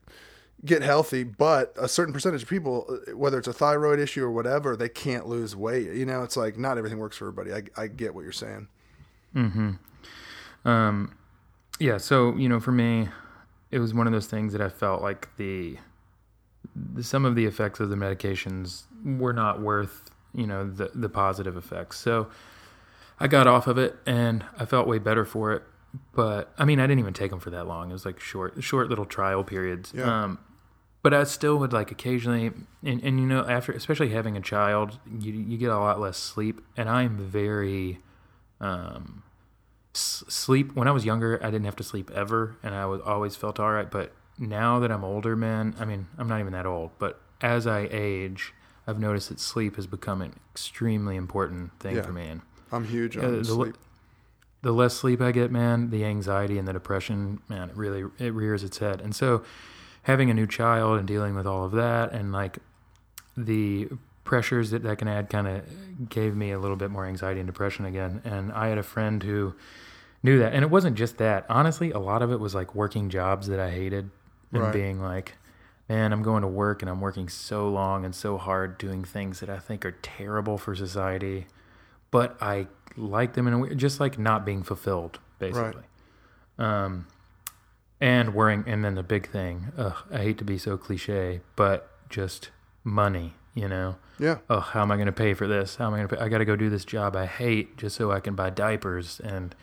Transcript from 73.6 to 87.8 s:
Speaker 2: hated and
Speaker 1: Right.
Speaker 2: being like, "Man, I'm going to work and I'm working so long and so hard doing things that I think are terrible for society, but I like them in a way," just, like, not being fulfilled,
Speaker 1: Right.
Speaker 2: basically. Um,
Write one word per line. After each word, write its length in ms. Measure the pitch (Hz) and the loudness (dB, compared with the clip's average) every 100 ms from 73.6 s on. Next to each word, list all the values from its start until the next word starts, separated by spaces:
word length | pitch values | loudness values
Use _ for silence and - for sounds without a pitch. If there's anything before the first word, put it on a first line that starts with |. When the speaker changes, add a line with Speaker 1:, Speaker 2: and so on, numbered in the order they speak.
| 92 | 0
Speaker 2:
hated 400 | 87 95 101 98 - - _ - | -2 -2 -4 -6 -12 -20 _ -6
and 100 | 120 | 0
Speaker 1:
Right. 100 | 110 | 0
Speaker 2:
being 280 | 107 98 95 | 0 -2 -2
like, 360 | 95 92 - - - - - _ - | -4 -4 -8 -16 -20 -20 -20 _ -2
"Man, 240 | 110 107 | 2 2
I'm 80 | 107 | 2
going 180 | 110 110 | 2 2
to 60 | 98 | 2
work 340 | 95 104 101 | 2 0 0
and 80 | 95 | -4
I'm 100 | 92 | -4
working 280 | 98 92 87 | -4 -4 -8
so 400 | - - 104 104 | -8 -6 -2 0
long 340 | 98 95 95 92 | 0 0 0 -4
and 80 | |
so 240 | 92 104 98 | -6 -4 -4
hard 400 | 95 95 95 92 | -2 -2 -2 -6
doing 260 | 98 95 92 | -6 -6 -6
things 340 | 104 98 90 | -6 -8 -8
that 100 | 98 | -10
I 100 | 98 | -10
think 260 | - 107 92 | -8 -6 -6
are 80 | 90 | -8
terrible 560 | - - 101 107 104 104 | -14 -12 -4 -2 0 -2
for 180 | - 95 | -4 -6
society, 720 | 95 98 95 95 98 95 90 - _ - - _ - | -4 -2 -2 -2 -4 -6 -8 -18 _ -20 -20 _ 2
but 260 | 123 120 - | 4 4 -2
I 260 | 104 101 95 - - - | -2 -2 -4 -12 -20 -10
like 360 | 107 104 123 | -2 0 0
them 140 | - 123 | 2 2
in 60 | |
a 40 | 120 | 2
way," 140 | 135 139 | 0 0
just, 240 | 139 139 | 0 2
like, 180 | 139 120 | -2 2
not 260 | 110 107 101 | 2 2 0
being 160 | 98 | -4
fulfilled, 560 | 92 95 98 92 85 - - - | -4 -4 0 -2 -2 -12 -20 -8
Speaker 1:
Right. 0 | |
Speaker 2:
basically. 440 | 95 120 110 - - _ _ _ _ _ _ - | -4 -2 -2 -6 -18 _ _ _ _ _ _ -4
Um, 480 | 110 104 98 92 85 _ _ _ - - _ _ | 0 0 -2 -4 -10 _ _ _ -16 -16 _ _